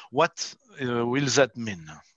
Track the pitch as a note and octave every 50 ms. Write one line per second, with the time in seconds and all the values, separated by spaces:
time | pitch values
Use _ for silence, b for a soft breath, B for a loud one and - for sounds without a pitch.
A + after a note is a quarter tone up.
0 | B B - C3+ E3 E3+ - - - - - _ _ _ G3+ D3+ C3+ B2 A#2+ A#2+
1 | A#2 A#2+ B2 C#3+ C#3+ C3+ A2 C#3 C3+ A#2 - A#2+ A#2 A2 G2 E2+ D#2+ D#2 D2+ -
2 | - _ _